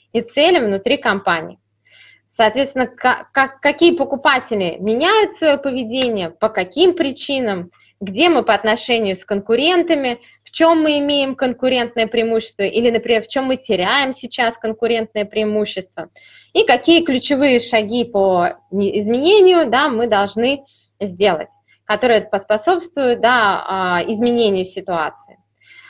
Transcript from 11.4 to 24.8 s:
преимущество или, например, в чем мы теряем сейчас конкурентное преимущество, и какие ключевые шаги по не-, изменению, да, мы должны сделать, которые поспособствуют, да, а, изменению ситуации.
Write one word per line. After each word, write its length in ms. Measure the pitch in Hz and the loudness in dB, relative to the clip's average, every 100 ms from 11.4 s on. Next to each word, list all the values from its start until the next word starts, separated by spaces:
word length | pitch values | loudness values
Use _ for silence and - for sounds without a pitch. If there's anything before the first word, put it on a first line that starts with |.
| 262 240 254 254 240 233 220 | -4 -2 -2 0 -2 -4 -2
преимущество 560 | 240 226 220 220 - | -2 0 -2 -4 -6
или, 300 | 196 226 240 | -2 0 0
например, 320 | 226 233 226 | -2 -2 -2
в 40 | 220 | -2
чем 180 | 269 262 | -6 -4
мы 120 | 262 | -4
теряем 560 | - 185 185 262 269 | -2 -2 0 0 -2
сейчас 420 | 254 240 - 226 226 | -6 -10 -2 -2 -2
конкурентное 680 | 220 220 233 226 220 214 208 | -8 -4 -2 -2 -4 -6 -6
преимущество, 840 | 214 214 214 202 190 180 - 160 _ - - _ | -4 -2 -2 -4 -8 -12 -14 -16 _ -20 -20 _
и 100 | 359 | 0
какие 400 | - 247 311 339 | 2 2 4 2
ключевые 560 | 339 254 - 277 277 240 | 2 -4 -2 0 2 2
шаги 460 | 240 226 208 240 233 | 2 -2 0 -4 -2
по 520 | 202 196 180 175 - - | 0 2 2 0 -4 -8
не-, 300 | 190 202 214 | -4 -2 -2
изменению, 680 | 208 240 320 427 370 349 269 | -2 0 4 6 6 6 4
да, 200 | 247 294 | 2 2
мы 160 | 226 240 | 0 0
должны 580 | 208 202 220 247 277 - _ _ - | 0 0 0 -2 -2 -8 _ _ -12
сделать, 480 | 196 175 202 160 - _ _ _ - | -10 0 0 0 -6 _ _ _ -6
которые 360 | 214 247 220 | 0 2 2
поспособствуют, 960 | - 196 - 214 339 359 - 285 254 240 | 2 -6 -2 -2 0 -2 -2 -2 -2 2
да, 460 | 226 247 208 185 - | 2 2 2 0 -4
а, 360 | 190 180 175 170 | -4 -2 -2 -2
изменению 580 | 214 240 240 220 190 185 | -2 0 2 2 0 -4
ситуации. 720 | 196 | -8